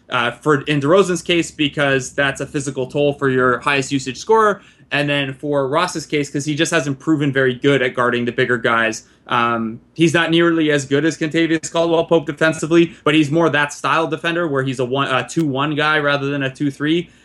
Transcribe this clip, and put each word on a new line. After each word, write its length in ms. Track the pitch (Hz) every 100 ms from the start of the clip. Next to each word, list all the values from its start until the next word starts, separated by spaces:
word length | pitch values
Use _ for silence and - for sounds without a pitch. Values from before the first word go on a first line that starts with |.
| -
Uh, 200 | 123 120
for, 320 | - 151 143
in 180 | 143 147
DeRozan's 400 | 139 190 180 175
case, 300 | - 170 156
because 640 | - 147 151 139 135 127
that's 280 | - 139 131
a 40 | 139
physical 400 | 151 139 131 123
toll 280 | 147 143
for 160 | 143 139
your 300 | 131 127 120
highest 320 | 147 139 131
usage 260 | 135 131 120
scorer. 440 | - 220 208 196 - _ -
And 180 | 143 143
then 240 | 143 135
for 340 | 131 147 143 135
Ross's 380 | 156 180 165 139
case, 240 | 147 143
'cause 160 | 147 143
he 80 |
just 180 | 147 156
hasn't 280 | 165 143 135
proven 340 | 160 151 147
very 220 | 131 131 123
good 260 | 139 139
at 140 | 127 123
guarding 300 | 123 120 120
the 60 |
bigger 280 | 113 117 123
guys. 480 | 120 113 113 107 - _ -
Um, 560 | 123 117 117 113 117 _ -
he's 180 | 165
not 160 | 156 160
nearly 400 | 165 170 165 151
as 160 | 147 135
good 200 | 143 160
as 120 | 151
Kentavious 540 | 160 160 160 160 -
Caldwell 340 | 170 170 160 165
Pope 220 | 165 165
defensively, 680 | 147 160 156 156 170 170 -
but 120 | 151 156
he's 160 | 143
more 180 | 165 160
that 240 | 147 147
style 320 | - 139 156 160
defender 420 | 151 170 170 170
where 160 | 139
he's 160 | 135 127
a 60 | 123
one, 260 | 135 139
a 160 | 127 -
two 160 | 160
one 300 | 151 131 147
guy 240 | 147 151 156
rather 300 | 143 143 139
than 160 | 143
a 100 | 135
two 160 | 135 147
three. 400 | 139 147 170 170 _